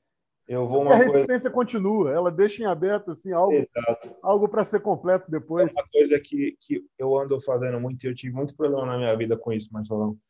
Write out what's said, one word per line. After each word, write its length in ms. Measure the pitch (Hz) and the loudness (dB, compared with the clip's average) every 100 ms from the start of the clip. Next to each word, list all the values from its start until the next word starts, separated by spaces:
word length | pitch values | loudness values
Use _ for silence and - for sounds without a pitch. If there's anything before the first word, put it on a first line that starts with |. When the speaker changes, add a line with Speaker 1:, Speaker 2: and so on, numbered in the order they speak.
| _ _ _ _ - | _ _ _ _ -8
Speaker 1:
eu 200 | 127 120 | -4 0
vou 160 | 139 | 0
Speaker 2:
Porque 100 | 143 | 6
Speaker 1:
uma 20 | 226 | 6
Speaker 2:
a 100 | 254 | 8
Speaker 1:
coisa 80 | |
Speaker 2:
reticência 360 | 208 - 254 254 | 4 4 0 0
continua, 640 | 247 240 220 190 214 143 | -2 -2 -2 0 0 2
ela 200 | 160 180 | 2 0
deixa 300 | 165 208 220 | 2 0 0
em 60 | 214 | -4
aberto, 420 | 160 185 208 185 | -2 -2 -2 -6
assim, 220 | 156 190 | -12 -4
algo, 220 | 170 196 147 | 0 2 2
Speaker 1:
Exato. 600 | 127 120 117 117 - - | 0 -4 -4 -4 -6 -8
Speaker 2:
algo 260 | 180 202 208 | 0 2 2
pra 160 | 208 | 0
ser 180 | 196 208 | 0 -2
completo 480 | 208 151 175 185 185 | -2 -2 0 0 0
depois. 440 | 156 151 165 185 - | -8 -4 0 0 0
Speaker 1:
É 60 | |
uma 80 | - | -2
coisa 300 | 147 143 143 | 2 4 2
que, 360 | - - 139 - | -2 -4 -4 -6
que 240 | - 143 - - | -8 -8 -8 -8
eu 200 | 135 135 | 0 0
ando 220 | 139 131 | 0 -4
fazendo 380 | 135 123 127 120 | -2 -2 -2 -4
muito 240 | 127 127 | -6 -8
e 40 | 131 | -8
eu 60 | |
tive 220 | 123 127 127 | -8 -8 -8
muito 200 | 143 - | -8 -4
problema 300 | 147 139 127 | -2 -2 -4
na 120 | 123 | -2
minha 200 | 120 113 | 0 0
vida 180 | 113 113 | 0 -4
com 160 | 117 | -2
isso, 220 | 110 104 | -6 -6
Marcelão. 420 | 110 107 107 107 107 | -12 -6 -4 -4 -6